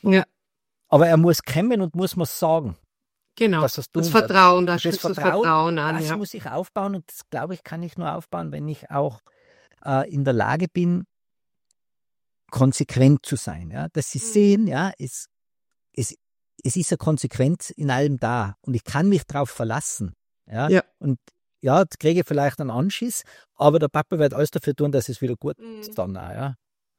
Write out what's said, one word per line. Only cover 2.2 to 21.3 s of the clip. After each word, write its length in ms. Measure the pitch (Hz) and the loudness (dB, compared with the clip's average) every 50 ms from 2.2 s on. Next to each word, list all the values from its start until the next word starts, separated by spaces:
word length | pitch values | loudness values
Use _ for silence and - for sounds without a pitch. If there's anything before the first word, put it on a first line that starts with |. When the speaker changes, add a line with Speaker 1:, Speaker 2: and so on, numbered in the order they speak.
| 170 - - - | -4 -4 -4 -2
Speaker 2:
sagen, 380 | 180 160 160 165 147 110 85 - _ _ _ _ _ _ _ _ _ _ _ - | 0 0 0 0 0 -4 -8 -10 _ _ _ _ _ _ _ _ _ _ _ 0
Speaker 1:
Genau. 240 | 233 214 185 160 | 0 2 2 2
Speaker 2:
dass 160 | 156 127 - - | 0 0 -2 -6
er's 100 | 135 - | -10 -6
Speaker 1:
Das 140 | - 165 165 170 | -4 -2 -2 2
Speaker 2:
tun 60 | 151 | 4
wird. 140 | 226 - - | 2 4 4
Speaker 1:
Vertrauen, 380 | 190 190 185 180 180 180 180 | 6 8 8 8 8 6 4
da 80 | 175 175 | 2 0
Speaker 2:
Und 20 | |
das 60 | 170 | 0
Speaker 1:
schließt 220 | - 170 165 190 - | 0 -2 -2 -2 -4
das 100 | 170 190 | -4 -4
Speaker 2:
Vertrauen, 300 | - 147 185 156 156 156 | 0 0 0 2 2 2
Speaker 1:
Vertrauen 360 | 165 160 156 160 170 170 160 | 2 2 2 2 0 0 -2
an, 160 | 147 156 160 | -2 -2 -2
Speaker 2:
das 140 | 160 160 151 | -2 -4 -4
Speaker 1:
ja. 80 | 160 208 | -4 -4
Speaker 2:
muss 160 | 208 - - | -6 -8 -10
ich 160 | - - 113 | -12 -12 -8
aufbauen 460 | 113 147 185 - _ 208 196 202 196 | -8 -8 -8 -6 _ -6 -6 -4 -6
und 140 | 185 - - | -8 -10 -14
das, 120 | - - - _ | -18 -20 -16 _
glaub 220 | - 131 127 165 | -8 -8 -8 -8
ich, 120 | 185 170 - | -8 -12 -12
kann 200 | - - 165 175 | -14 -12 -12 -12
ich 140 | 170 - - | -10 -10 -8
nur 160 | 170 151 147 | -8 -8 -8
aufbauen, 380 | 170 160 - - 175 170 156 | -8 -10 -10 -10 -8 -8 -8
wenn 160 | 143 147 143 151 | -10 -8 -8 -8
ich 220 | 151 - - - | -10 -10 -12 -6
auch, 280 | - 143 143 147 113 110 _ _ _ _ _ _ _ _ _ _ _ _ - | -4 -2 -2 -2 -4 -8 _ _ _ _ _ _ _ _ _ _ _ _ -6
äh, 240 | 143 135 131 139 - - | -2 -2 -2 -2 -2 -2
in 120 | 139 139 | -2 0
der 80 | 135 127 | 0 2
Lage 340 | 113 101 107 131 156 180 175 | 2 0 0 0 -2 -2 -2
bin, 380 | - 180 175 175 175 180 180 - _ _ _ _ _ _ _ _ _ _ _ _ _ _ _ _ _ _ _ _ _ _ _ _ _ _ _ _ | -2 0 0 0 0 -2 -4 -8 _ _ _ _ _ _ _ _ _ _ _ _ _ _ _ _ _ _ _ _ _ _ _ _ _ _ _ _
konsequent 760 | - 120 131 131 135 - 147 - - 123 135 139 147 139 - | 0 2 2 2 2 0 -4 -4 2 4 6 6 6 4 2
zu 100 | - - 117 | -4 -6 -6
sein, 340 | - - 80 80 87 80 | -6 -8 -10 -10 -12 -12
ja. 160 | 104 123 151 165 - | -10 -10 -10 -6 -6
Dass 180 | 160 139 - | -6 -6 -6
sie 80 | - 131 | -8 -8
Speaker 1:
Mhm. 140 | - - - | -8 -2 2
Speaker 2:
sehen, 340 | 208 208 202 202 208 220 190 | 4 6 6 6 4 2 0
ja, 240 | 135 135 175 196 - - | -2 -2 -4 -4 -6 -8
es, 280 | 135 127 - - - - _ _ _ _ _ _ _ _ _ _ _ _ _ | -12 -12 -12 -14 -16 -18 _ _ _ _ _ _ _ _ _ _ _ _ _
es, 220 | - 120 - - - _ _ _ _ _ _ _ - - | -6 -6 -6 -8 -12 _ _ _ _ _ _ _ -8 -6
es 120 | 131 - | -4 -2
ist 160 | 185 165 - | -2 -2 -2
eine 60 | 180 - | -4 -2
Konsequenz 720 | - 156 156 147 - - - - 139 139 175 - - - | 0 0 0 0 -2 -6 -2 0 0 0 0 -2 -6 -10
in 200 | - - 147 139 | -10 -6 -4 -2
allem 300 | 127 127 143 147 143 123 | 0 0 0 0 0 -2
da 360 | - 113 120 123 107 98 101 - | -2 -2 -2 -2 -2 -4 -6 -8
und 140 | _ - 127 | _ -4 -4
ich 80 | 117 - | -4 -4
kann 260 | - - 143 165 202 | -4 -2 0 2 4
mich 140 | 202 170 - | 4 2 0
drauf 240 | - 143 143 143 127 | -2 -4 -4 -4 -4
verlassen, 640 | - - 127 113 113 143 - - - - 107 90 - - _ _ _ _ _ - | -4 -6 -4 -4 -4 -4 -6 -8 -8 -8 -8 -10 -10 -14 _ _ _ _ _ -10
ja. 220 | 107 110 131 156 | -6 -4 0 2
Speaker 1:
Ja. 140 | 185 185 - - _ _ | 2 2 2 0 _ _
Speaker 2:
Und 180 | - 143 131 - _ _ | -4 -4 -4 -4 _ _